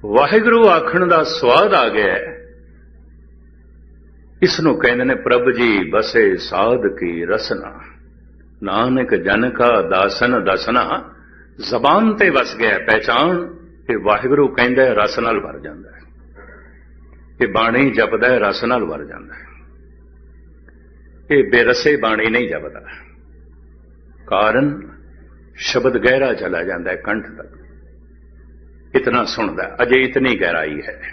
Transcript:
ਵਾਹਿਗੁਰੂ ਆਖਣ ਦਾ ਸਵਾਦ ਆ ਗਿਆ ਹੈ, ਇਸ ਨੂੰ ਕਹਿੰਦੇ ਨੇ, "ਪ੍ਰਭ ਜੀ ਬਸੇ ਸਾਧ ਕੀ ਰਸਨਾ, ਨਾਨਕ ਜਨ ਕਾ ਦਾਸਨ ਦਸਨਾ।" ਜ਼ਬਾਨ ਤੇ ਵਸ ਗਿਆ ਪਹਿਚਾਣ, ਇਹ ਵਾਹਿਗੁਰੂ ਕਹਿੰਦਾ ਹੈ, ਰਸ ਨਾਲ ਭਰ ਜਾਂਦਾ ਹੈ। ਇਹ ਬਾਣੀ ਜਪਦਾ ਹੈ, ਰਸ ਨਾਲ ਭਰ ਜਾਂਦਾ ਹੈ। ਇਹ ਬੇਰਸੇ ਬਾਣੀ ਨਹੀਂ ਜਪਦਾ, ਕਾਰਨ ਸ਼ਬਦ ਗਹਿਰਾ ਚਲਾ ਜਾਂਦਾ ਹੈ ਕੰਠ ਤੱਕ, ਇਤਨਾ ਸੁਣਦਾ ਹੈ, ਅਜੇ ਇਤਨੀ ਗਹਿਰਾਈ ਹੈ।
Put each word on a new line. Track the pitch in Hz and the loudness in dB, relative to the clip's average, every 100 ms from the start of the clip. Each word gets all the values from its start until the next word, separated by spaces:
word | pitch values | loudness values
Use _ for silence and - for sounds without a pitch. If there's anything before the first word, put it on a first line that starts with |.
ਵਾਹਿਗੁਰੂ | 104 110 143 214 226 233 220 | 2 2 4 4 4 4 6
ਆਖਣ | 170 160 170 180 | 4 2 -2 2
ਦਾ | 170 | 2
ਸਵਾਦ | 156 - 123 135 202 | 0 0 4 4 4
ਆ | 190 117 | 2 2
ਗਿਆ | 107 101 | 2 0
ਹੈ, | 92 - - - - - - - - - - - - - - - - - - - - - - | 0 -6 -14 -20 -20 -20 -20 -20 -20 -20 -20 -20 -20 -20 -20 -20 -20 -20 -20 -20 -20 -20 -2
ਇਸ | 180 - | -2 2
ਨੂੰ | 160 127 | 0 2
ਕਹਿੰਦੇ | 123 120 | 0 0
ਨੇ, | 127 | 0
"ਪ੍ਰਭ | 131 - 123 123 | -2 2 2 2
ਜੀ | 120 120 104 87 | 2 2 2 0
ਬਸੇ | 101 107 117 104 90 | -2 0 2 2 2
ਸਾਧ | - 92 107 127 104 | -4 -2 2 2 0
ਕੀ | 95 90 85 | -4 -6 -6
ਰਸਨਾ, | 85 104 - 107 98 - - - - - - - - - | -4 -4 -4 -8 -8 -18 -20 -20 -20 -20 -20 -20 -20 -12
ਨਾਨਕ | 98 98 120 131 120 | -4 0 0 0 0
ਜਨ | 101 87 104 123 | 0 0 0 0
ਕਾ | 120 120 113 | 2 2 2
ਦਾਸਨ | 87 95 98 - 120 123 | 2 2 0 0 0 0
ਦਸਨਾ।" | 95 92 - 123 113 180 - - - - - - 113 | 0 -2 0 -2 0 -4 -8 -20 -20 -20 -20 -16 -6
ਜ਼ਬਾਨ | 123 131 180 226 | 0 2 4 2
ਤੇ | 214 196 | 2 2
ਵਸ | 139 123 104 | 2 -2 -2
ਗਿਆ | 113 98 | 0 0
ਪਹਿਚਾਣ, | - 110 107 120 160 180 175 - - - - | 2 0 2 0 2 -2 -6 -14 -20 -20 -6
ਇਹ | 113 | -4
ਵਾਹਿਗੁਰੂ | 92 104 123 143 135 | 0 0 2 2 2
ਕਹਿੰਦਾ | - 123 127 | 2 0 4
ਹੈ, | 131 | 2
ਰਸ | 104 104 - | 4 0 -2
ਨਾਲ | 117 110 | -2 -2
ਭਰ | 82 71 | -4 -14
ਜਾਂਦਾ | 73 80 95 | -16 -18 -20
ਹੈ। | - - - - - - - - - - - - - - - | -20 -20 -20 -20 -20 -20 -20 -20 -20 -20 -20 -20 -20 -20 -6
ਇਹ | 120 | -2
ਬਾਣੀ | 101 113 120 139 | 0 0 2 0
ਜਪਦਾ | 110 110 110 120 | 2 0 2 2
ਹੈ, | 127 | 2
ਰਸ | 104 95 | 0 -2
ਨਾਲ | 120 123 95 | -2 -2 -2
ਭਰ | 76 | -8
ਜਾਂਦਾ | - - - | -12 -16 -18
ਹੈ। | - - - - - - - - - - - - - - - - - - - - | -20 -20 -20 -20 -20 -20 -20 -20 -20 -20 -20 -20 -20 -20 -20 -20 -20 -20 -20 -2
ਇਹ | 143 131 | 0 2
ਬੇਰਸੇ | 120 117 123 151 147 | 2 2 2 2 0
ਬਾਣੀ | 110 110 110 | 0 -2 0
ਨਹੀਂ | 113 120 | -2 -2
ਜਪਦਾ, | 80 76 - - - - - - - - - - - - - - - - | -6 -10 -16 -20 -20 -20 -20 -20 -20 -20 -20 -20 -20 -20 -20 -20 -20 -4
ਕਾਰਨ | 98 107 113 143 147 - - - - - - - - | 0 2 2 0 -4 -12 -20 -20 -20 -20 -20 -20 -12
ਸ਼ਬਦ | - 127 123 117 | -4 0 0 2
ਗਹਿਰਾ | 113 131 135 | 2 2 0
ਚਲਾ | 101 95 87 | -2 -4 -6
ਜਾਂਦਾ | 87 87 87 | -6 -6 -6
ਹੈ | 92 | -8
ਕੰਠ | - 104 - | -4 -6 -6
ਤੱਕ, | - - - - - - - - - - - - - - - - 131 | -18 -20 -20 -20 -20 -20 -20 -20 -20 -20 -20 -20 -20 -20 -20 -4 -2
ਇਤਨਾ | 123 120 | 0 -2
ਸੁਣਦਾ | 113 - 104 82 | -2 -4 -6 -4
ਹੈ, | 92 - | -10 -4
ਅਜੇ | 120 131 | 2 2
ਇਤਨੀ | 131 131 131 101 | 2 0 0 0
ਗਹਿਰਾਈ | 90 85 78 73 - | -2 -2 -4 -8 -12
ਹੈ। | - - | -14 -16